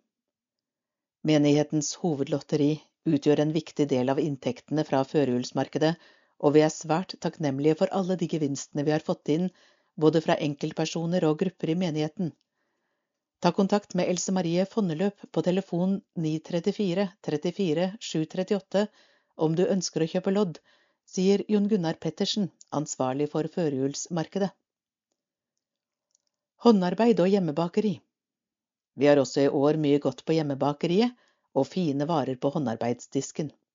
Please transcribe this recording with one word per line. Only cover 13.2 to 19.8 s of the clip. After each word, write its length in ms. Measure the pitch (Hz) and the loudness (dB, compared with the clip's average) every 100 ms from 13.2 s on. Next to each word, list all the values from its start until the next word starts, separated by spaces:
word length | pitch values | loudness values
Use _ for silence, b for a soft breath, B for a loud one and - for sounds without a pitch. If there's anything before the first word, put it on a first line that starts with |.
| _ _ | _ _
Ta 80 | 175 | 0
kontakt 460 | 190 196 208 - 180 | 2 0 0 -2 -4
med 80 | 175 | -2
Else 240 | 180 - | -2 -2
Marie 320 | 185 170 175 196 | -2 0 0 0
Fondeløp 560 | - 185 156 202 - - | -2 -2 -2 -4 -4 -6
på 80 | 165 | -2
telefon 560 | 170 190 - 170 185 196 - | 0 -2 -2 -2 -2 -2 -6
ni 220 | - 156 156 | -6 -4 -4
trettifire 680 | - 170 202 196 196 175 196 - - | -4 -4 -2 -2 -2 -2 -4 -6 -6
trettifire 640 | 147 175 175 185 151 185 208 | -4 -4 -2 0 0 -2 -4
sju 240 | - 160 156 | -6 -4 -4
trettiåtte 560 | 180 185 202 - 190 208 b b b b | -4 -2 -4 -2 -2 -2 b b b b
om 240 | - 156 165 | -2 0 2
du 80 | 185 | 2
ønsker 380 | 196 | 0